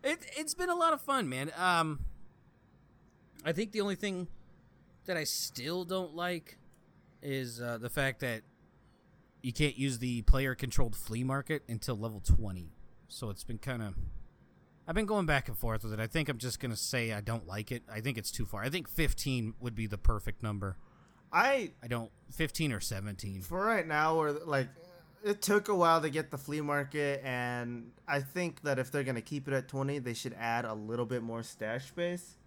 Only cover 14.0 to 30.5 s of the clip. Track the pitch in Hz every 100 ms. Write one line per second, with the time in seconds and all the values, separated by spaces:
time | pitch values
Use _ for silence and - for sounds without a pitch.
14 | - - - - - - - - - 175
15 | 208 214 160 143 131 110 117 110 110 107
16 | 113 165 151 123 127 - 127 107 - 131
17 | 117 104 101 113 87 101 107 120 - 110
18 | 123 113 - - 107 101 117 175 156 -
19 | 147 - 143 127 110 110 123 110 110 101
20 | - 107 - - 107 101 95 92 - -
21 | - - - 170 247 269 185 - 120 120
22 | 113 - - - 151 - 156 104 - 98
23 | 104 98 101 98 90 185 208 214 160 151
24 | 156 160 151 147 165 139 131 - - -
25 | - - 208 202 - 208 208 190 170 165
26 | 156 151 151 139 - 151 147 143 139 151
27 | 143 139 131 123 123 123 120 120 117 -
28 | - 143 135 180 175 - 147 131 131 147
29 | 131 120 - 147 139 139 131 135 135 143
30 | 123 113 131 98 117